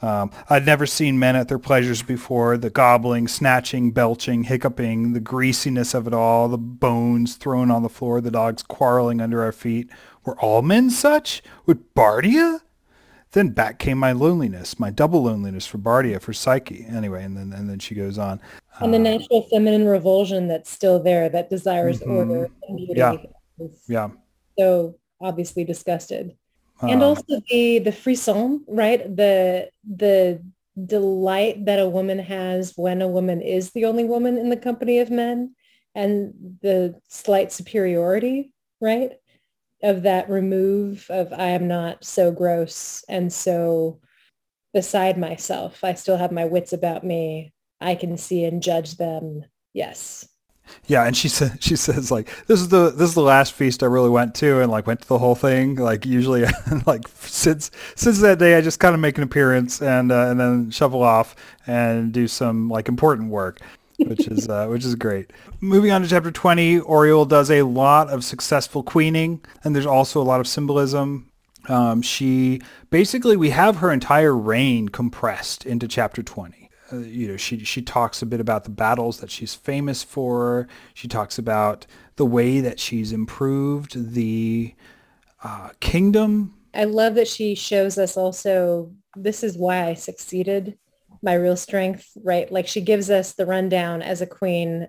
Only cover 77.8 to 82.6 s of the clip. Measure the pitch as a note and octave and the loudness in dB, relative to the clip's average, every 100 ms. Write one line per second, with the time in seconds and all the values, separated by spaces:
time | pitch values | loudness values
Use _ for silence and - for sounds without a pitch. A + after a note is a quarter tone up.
77.8 | B2 B2 A2+ - A#2 A#2 A2+ G#2+ - G2+ | -4 -2 -2 -4 -6 -4 -2 -4 -6 -4
78.8 | A2 B2 A#2 - - - A2 - - C#3 | 0 0 -2 -8 -12 -14 -14 -12 -8 -6
79.8 | C#3+ B2 - C#3 B2 B2 A#2+ B2 B2 - | -4 -6 -8 -6 -4 -2 0 -2 -4 -12
80.8 | - - A#2 A2 G#2 - A2+ G#2+ G#2 G#2 | -20 -18 -8 -6 -6 -6 -2 0 0 -2
81.8 | - - _ - C3 A#2+ A#2+ C3+ | -10 -20 _ -2 0 2 2 2